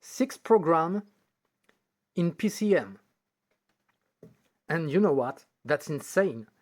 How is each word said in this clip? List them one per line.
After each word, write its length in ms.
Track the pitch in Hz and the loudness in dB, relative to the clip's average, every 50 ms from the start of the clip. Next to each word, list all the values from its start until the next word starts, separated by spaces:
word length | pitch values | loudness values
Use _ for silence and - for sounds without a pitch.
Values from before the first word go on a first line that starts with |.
six 360 | _ - - - 262 269 - | _ -18 -4 -4 -4 -4 -4
program 640 | - _ - 226 214 170 151 170 160 160 170 185 208 202 _ _ _ _ _ _ _ _ _ _ _ _ _ _ _ _ _ _ _ _ _ _ | -16 _ 2 2 4 4 4 2 2 2 0 -4 -6 -8 _ _ _ _ _ _ _ _ _ _ _ _ _ _ _ _ _ _ _ _ _ _
in 180 | - 175 170 | -2 -2 -2
P 160 | 160 _ - 214 | -2 _ -4 -4
C 280 | 202 - 214 208 196 | -2 -2 0 2 2
M. 220 | 165 113 98 98 - _ _ _ _ _ _ _ _ _ _ _ _ _ _ _ _ _ _ _ _ _ _ _ _ - - _ _ _ _ _ _ _ _ | 2 0 -2 -14 -20 _ _ _ _ _ _ _ _ _ _ _ _ _ _ _ _ _ _ _ _ _ _ _ _ -20 -20 _ _ _ _ _ _ _ _
And 220 | 156 165 165 151 | -4 -2 -2 0
you 100 | 139 185 | 2 2
know 120 | 208 196 | 4 4
what? 320 | 143 135 123 123 127 - _ _ _ _ _ | 4 2 0 -2 -4 -10 _ _ _ _ _
That's 240 | - 151 147 - - | -4 -2 -2 -2 -6
insane. 580 | 156 139 - - - 190 196 190 127 113 110 _ _ _ | -8 -8 -8 -2 0 0 0 0 -2 -6 -14 _ _ _